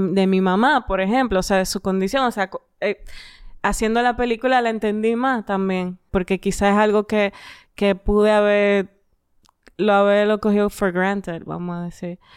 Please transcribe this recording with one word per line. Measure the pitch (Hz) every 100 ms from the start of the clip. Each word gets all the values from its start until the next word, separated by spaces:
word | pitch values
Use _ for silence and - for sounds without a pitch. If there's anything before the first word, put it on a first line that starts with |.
| 190
de | 190 190
mi | 190
mamá, | 190 185 262 285 -
por | 190
ejemplo, | 190 254 247 190
o |
sea, | 180 190
de | 185
su | 202
condición, | 196 190 190 269 247
o |
sea, | 220 190
co-, | - _ -
eh, | 208 196 - - - - - -
haciendo | 202 202 220 226
la | 247 240
película | 240 226 254 254
la | 233
entendí | 220 214 214 226 233
más | 262 240 208
también, | 196 190 185 180 180 _
porque | 196 180 190
quizás | 196 - 202
es | 208
algo | 214 208 202
que, | 214 202 - - - _ -
que | 202 190
pude | - 208 214
haber, | 214 208 208 202 202 190 _ _ _ _ _ _ _ _ -
lo | 208
haberlo | 202 202 202 208 208
cogido | 214 202 202
for | - 196
granted, | 180 190 202 185 165 -
vamos | 160 175 175
a |
decir. | 175 - 175 180 _